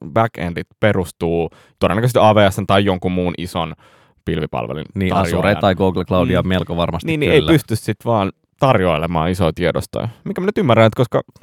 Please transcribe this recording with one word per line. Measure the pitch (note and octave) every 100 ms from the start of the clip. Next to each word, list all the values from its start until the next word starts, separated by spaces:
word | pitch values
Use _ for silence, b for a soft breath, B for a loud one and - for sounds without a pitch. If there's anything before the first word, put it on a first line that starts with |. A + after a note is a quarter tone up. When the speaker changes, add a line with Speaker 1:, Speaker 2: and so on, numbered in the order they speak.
| D#2+
Speaker 1:
backendit | D2 A2+ - F2 E2 - -
perustuu | G#2+ G2 E2+ - E2+ E2+ E2 b b -
todennäköisesti | F2+ F#2+ B2 A#2
A | G#2+
V | G#2+ G2+
S:n | F#2+ G2
tai | G2+
jonkun | G2+ F#2 F#2
muun | F2+ F2+ -
ison | F2 F2+ D#2+ D#2 b b b b
pilvipalvelun | - E2 D2+ B1+ A#1 C#2+ -
Speaker 2:
Niin, | G2 F#2
Speaker 1:
tarjoajan. | F2+ E2+ E2
Speaker 2:
Azure | F#2 F#2
tai | G2
Google | F2 F#2+ F2+
Cloudia | F2 F#2 E2+ F2+
Speaker 1:
Mm. | F2
Speaker 2:
melko | F#2 E2+ E2+
varmasti | E2+ E2 E3
Speaker 1:
Niin, | D#3
niin | C3
Speaker 2:
kyllä. | D#3 D#3
Speaker 1:
ei |
pysty | D#3+ - A2+
sit | - G#2+
vaan | A#2 A2+ F#2+ - _ -
tarjoilemaan | C#3 A2+ F2+ D2+ E2+ E2+ D#2+
isoa | F2+ E2
tiedostoa. | D#2+ E2+ - - - A#2 -
Mikä | - -
mä | F#3
nyt | G#3+
ymmärrän, | D#3 A2+ A2
että | -
koska | B2 C3+ - -